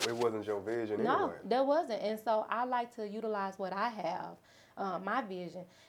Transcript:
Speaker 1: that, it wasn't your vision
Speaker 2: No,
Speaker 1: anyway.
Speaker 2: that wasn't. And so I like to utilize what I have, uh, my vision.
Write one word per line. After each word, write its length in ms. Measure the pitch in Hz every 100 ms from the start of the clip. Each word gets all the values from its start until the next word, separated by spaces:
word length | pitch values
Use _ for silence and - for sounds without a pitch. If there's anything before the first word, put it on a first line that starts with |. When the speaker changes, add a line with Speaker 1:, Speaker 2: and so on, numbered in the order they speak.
Speaker 1:
that, 40 | 117
it 80 |
wasn't 320 | 117 117 110 104
your 140 | 104
vision 420 | 101 117 110 -
Speaker 2:
No, 140 | 220 320
Speaker 1:
anyway. 180 | 349 - 196
Speaker 2:
that 200 | 240 269
wasn't. 360 | 294 311 208
And 180 | 202 214
so 260 | 226 214 -
I 140 | 220
like 300 | 254 247 240 -
to 120 | 214
utilize 500 | 214 220 208 196 190
what 140 | 185
I 160 | 190 233
have, 480 | 214 165 180 165 170 - - - -
uh, 240 | 196 180
my 220 | 190 233
vision. 420 | 220 185 175 170 180 -